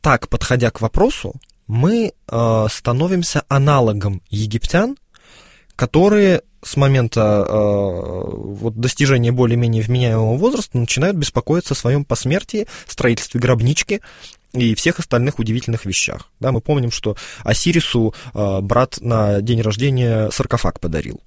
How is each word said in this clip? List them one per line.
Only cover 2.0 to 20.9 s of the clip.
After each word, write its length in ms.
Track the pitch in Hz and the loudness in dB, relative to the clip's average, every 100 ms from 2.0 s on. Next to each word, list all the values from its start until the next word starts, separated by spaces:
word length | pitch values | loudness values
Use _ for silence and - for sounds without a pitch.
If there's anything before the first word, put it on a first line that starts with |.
| 220 - - | -2 -6 -6
э, 400 | 113 117 113 107 | -2 2 2 0
становимся 760 | - - 123 170 185 170 - - | -2 -2 0 0 0 0 -4 0
аналогом 760 | 139 139 143 117 101 101 95 _ | 2 4 4 2 2 -2 -4 _
египтян 680 | 104 107 110 - 170 226 277 _ _ _ - - _ _ - | -4 -2 -2 0 2 0 -4 _ _ _ -20 -20 _ _ -4
которые 640 | 123 151 196 208 196 175 - _ | 0 4 4 6 4 2 -2 _
с 160 | - - | -6 2
момента, 680 | 139 135 117 - 107 104 98 | 4 4 2 2 2 2 2
э, 40 | |
вот, 1300 | 107 104 101 98 87 85 90 87 107 107 101 113 110 | 0 2 0 -2 -4 -8 -8 -8 -8 -10 -6 -6 -2
достижения 500 | 123 - 143 135 117 | -4 0 2 4 2
более-менее 500 | 123 123 120 120 113 | 2 2 2 2 0
вменяемого 520 | 107 127 123 110 110 123 | 0 0 2 2 0 2
возраста 400 | 220 269 - 127 | 0 0 -2 -2
начинают 400 | 120 - 165 196 | -2 0 0 0
беспокоиться 580 | 143 - - 165 - | -2 -2 0 -2 0
о 20 | 135 | -4
своем 280 | - 143 | 0 0
посмертии, 600 | 143 117 127 175 - 214 220 - - | 0 -4 0 -2 -2 -8 -8 -10 -14
строительстве 500 | - 127 117 - 127 | -2 0 0 -2 -2
гробнички 600 | 123 123 117 156 - 208 - - - - _ | 0 2 2 0 -2 -6 -6 -20 -20 -20 _
и 220 | 123 120 | -2 0
всех 240 | 110 - 170 | 2 0 -2
остальных 400 | - 120 127 - | 0 0 0 -2
удивительных 460 | 120 113 - 113 | -2 -2 -2 -6
вещах. 480 | 98 87 - - - _ | -4 -4 -4 -6 -14 _
Да, 100 | 127 | -2
мы 100 | 123 | -2
помним, 300 | - 147 120 | 0 0 0
что 260 | - - 104 - - | -2 -6 -6 -10 -10
Осирису, 680 | - 113 - 170 151 123 110 - - | -2 0 2 2 2 0 0 -2 -12
э, 260 | - 101 95 | -4 -2 -2
брат 380 | 98 120 131 - | 0 2 0 -2
на 400 | 117 113 104 101 | -2 0 2 0
день 220 | 107 117 | 0 0
рождения 680 | 110 104 135 131 120 110 107 | 0 0 0 0 0 0 0
саркофаг 500 | - 131 120 87 - | -2 -2 0 -2 -2
подарил 400 | 85 | -4